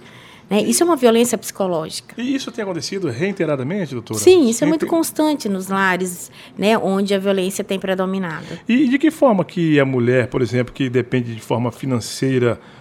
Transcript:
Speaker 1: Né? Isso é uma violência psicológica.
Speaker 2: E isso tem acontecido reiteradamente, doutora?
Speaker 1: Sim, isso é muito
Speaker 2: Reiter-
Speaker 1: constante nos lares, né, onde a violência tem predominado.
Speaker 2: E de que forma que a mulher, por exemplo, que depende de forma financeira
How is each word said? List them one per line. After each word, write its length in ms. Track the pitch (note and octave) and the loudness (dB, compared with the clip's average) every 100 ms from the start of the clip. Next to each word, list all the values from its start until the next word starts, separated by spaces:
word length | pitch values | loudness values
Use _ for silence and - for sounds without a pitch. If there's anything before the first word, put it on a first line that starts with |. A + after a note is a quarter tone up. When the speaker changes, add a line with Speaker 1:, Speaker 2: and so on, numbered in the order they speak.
| - - - - - | -10 -20 -20 -16 -2
Speaker 1:
Né? 140 | G3+ | 0
Isso 180 | - A#3 | 2 2
é 40 | F4 | 2
uma 100 | D4+ | 4
violência 420 | B3 A3+ A#3+ G3+ | 4 4 2 0
psicológica. 800 | - - F#3+ E3 D#3+ - - - | -6 -6 -2 -2 -4 -10 -12 -8
Speaker 2:
E 140 | B3 | -4
isso 180 | C4+ - | -4 -6
tem 120 | - | -8
acontecido 440 | G3 E3+ - F#3+ E3+ | -6 -6 -6 -4 -4
reiteradamente, 840 | A#2 F#3+ G3 D#3 C#3 B2+ G3+ D3+ | -2 -4 -2 -2 -2 -2 -4 -6
doutora? 260 | B2 - A2 | -8 -8 2
Speaker 1:
Sim, 300 | F4+ F#4 A#3+ | 6 6 4
isso 140 | A#3 | 2
é 40 | D4 | 0
muito 140 | D#4 | 0
Speaker 2:
Reiter- 160 | E4 E4 | 0 -2
Speaker 1:
constante 500 | D#4+ - D#4 D4 G#3 | -2 -2 0 -2 -4
nos 200 | F#3+ F#3+ | -6 -4
lares, 640 | G3 F#3+ F3+ F#3 F3 - - - - | 0 0 0 -4 -8 -14 -20 -16 -2
né, 180 | G3 A3 | 0 2
onde 380 | F#3+ F#3+ G3+ | 2 0 0
a 60 | G3 | 0
violência 440 | G3 G3 F#3 - | 0 0 -2 -4
tem 140 | G3 F#3+ | -6 -4
predominado. 800 | F#3+ F#3 F#3+ F#3+ F3+ D#3 D#3 E3+ - | -2 -2 -2 -4 -6 -8 -12 -10 0
Speaker 2:
E 200 | B3 C4+ | 2 4
de 100 | C#4 | 4
que 140 | D#4+ | 2
forma 340 | - C4+ G3 F3 | 4 4 4 0
que 340 | F3+ E3 C#3+ | 0 2 4
a 60 | C3+ | 4
mulher, 400 | B2+ A#2+ B2+ A2 | 2 2 2 2
por 160 | C#3 | 0
exemplo, 320 | A#2 B2 A#2 | 0 -2 -2
que 160 | - C3 | -2 -2
depende 460 | B2 A#2+ C3 A#2+ A2+ | 0 0 -2 -2 -8
de 60 | |
forma 300 | - A#2+ B2 | -4 -2 -2
financeira 880 | - C#3 A#2+ - - C3+ B2+ A#2+ G#2+ - - | -4 -4 -4 -4 -4 0 2 0 -2 -8 -20